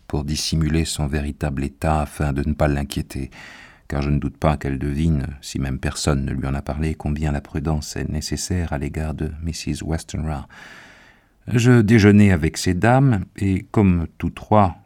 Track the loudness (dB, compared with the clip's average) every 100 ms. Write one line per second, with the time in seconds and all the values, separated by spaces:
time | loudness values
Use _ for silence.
0 | -6 -6 -4 -4 -2 0 2 0 0 -4
1 | -4 -2 -4 -6 -4 -4 -6 -4 -2 0
2 | -2 -4 -2 -2 -2 0 0 0 -4 -6
3 | -8 -10 -10 -14 -20 -20 -20 _ -8 -4
4 | -2 -2 -2 -2 0 0 -2 -4 -4 0
5 | 0 0 -2 -10 -10 -6 -6 -4 -6 -2
6 | 0 0 -2 -4 -4 -4 -6 -4 -4 -4
7 | -4 -2 -2 -4 -6 -6 -2 -4 -4 -8
8 | -6 -6 -6 -6 -4 -4 -2 -4 -6 -4
9 | -6 -6 -6 -6 -8 -6 -6 -6 -4 -6
10 | -6 -6 -6 -8 -10 -20 -20 -20 -20 -20
11 | _ _ _ _ -4 2 6 6 6 8
12 | 8 8 6 4 0 -2 -2 2 4 4
13 | 4 2 -4 -4 -2 -2 0 2 4 4
14 | -2 -4 -6 -6 2 4 4 0